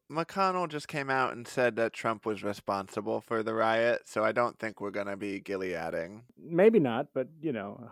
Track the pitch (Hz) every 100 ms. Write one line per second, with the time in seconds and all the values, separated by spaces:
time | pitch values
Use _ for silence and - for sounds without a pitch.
0 | - 151 165 196 190 185 165 147 - 156
1 | 139 131 131 120 117 - 120 110 113 -
2 | 113 107 113 98 101 101 - 98 95 110
3 | 107 113 - 113 110 113 110 113 117 117
4 | - 107 110 113 120 - 110 - 101 101
5 | 101 98 101 98 98 95 92 82 82 82
6 | 85 107 120 - 156 170 214 226 131 117
7 | 147 135 127 160 156 113 101 - 113